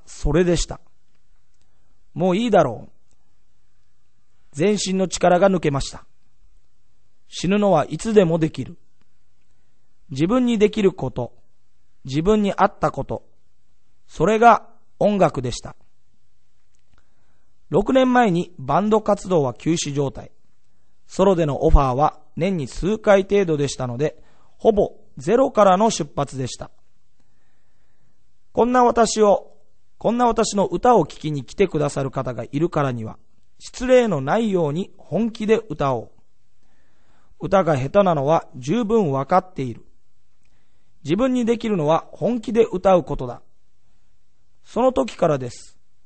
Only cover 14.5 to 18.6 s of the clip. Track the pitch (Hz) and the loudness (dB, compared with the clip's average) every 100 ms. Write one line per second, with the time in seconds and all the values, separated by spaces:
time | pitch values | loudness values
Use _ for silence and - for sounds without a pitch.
14.5 | 208 - - - - 196 202 156 139 123 | 4 0 -20 -14 -2 0 2 0 0 -8
15.5 | - - - - - - - - - - | -8 -12 -16 -20 -20 -20 -20 -20 -20 -20
16.5 | - - - - - - - - - - | -20 -20 -20 -20 -20 -20 -20 -20 -20 -20
17.5 | - - 160 214 262 254 247 226 170 - | -18 -2 -2 2 2 4 4 4 2 -2
18.5 | - | -8